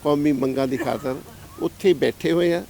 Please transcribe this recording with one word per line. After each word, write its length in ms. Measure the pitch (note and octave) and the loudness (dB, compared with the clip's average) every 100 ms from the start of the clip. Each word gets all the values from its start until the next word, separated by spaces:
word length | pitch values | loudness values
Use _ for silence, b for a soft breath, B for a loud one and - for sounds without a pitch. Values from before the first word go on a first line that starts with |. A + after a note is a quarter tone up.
ਕੌਮੀ 280 | D3+ D3 D3 | 2 2 2
ਮੰਗਾਂ 360 | C#3 C3+ C3 C3+ | 2 0 0 -2
ਦੀ 100 | B2+ | -2
ਖਾਤਰ, 380 | A#2+ A#2 C3 C3+ - - - - | -2 -4 -4 -8 -10 -20 -18 -6
ਉੱਥੇ 320 | E3 - G3 | -6 0 2
ਬੈਠੇ 380 | D#3 B2 - E3 | 4 2 0 0
ਹੋਏ 220 | E3+ F3 | 2 2
ਆ। 100 | E3+ F#3+ | 0 -4